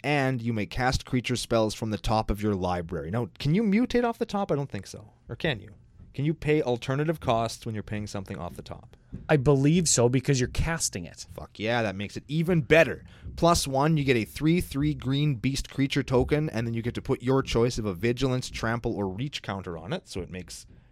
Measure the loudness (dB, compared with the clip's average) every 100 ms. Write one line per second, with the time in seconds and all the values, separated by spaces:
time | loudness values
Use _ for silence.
0 | -2 2 2 0 -2 -2 -2 0 0 0
1 | 0 -2 0 -4 0 2 2 0 -4 -2
2 | 0 0 0 -2 0 0 0 -2 -4 -6
3 | -4 -4 -4 -4 0 2 4 2 2 2
4 | 0 -2 -4 -2 -2 -2 -4 -8 -10 -16
5 | -18 _ -14 -6 -4 -4 -8 -20 -20 -20
6 | -16 -4 -2 -2 2 2 2 -2 -2 -2
7 | -2 -2 0 0 0 -6 -8 -8 -6 -8
8 | -6 -8 -10 -10 -10 -10 -14 -14 -16 -20
9 | _ -12 2 2 4 4 6 4 4 4
10 | 4 4 2 0 0 0 0 0 -4 -6
11 | -12 -14 -16 -14 -14 -6 -2 0 0 -2
12 | -8 -8 -4 -2 2 2 6 6 6 2
13 | -10 -18 -14 2 4 4 2 2 4 4
14 | 4 2 2 0 2 2 2 0 0 0
15 | 0 2 2 2 0 -2 -4 -2 0 0
16 | 2 2 4 2 0 -2 -2 -2 -4 -6
17 | -2 -2 2 2 2 2 2 2 -4 0
18 | 0 2 0 0 -4 -4 -2 -2 -2 -2
19 | -4 -4 -8 -8 -8 -8 -6 -10 -8 -10
20 | -8 -10 -8 -10 -12 -16 -18 -20 _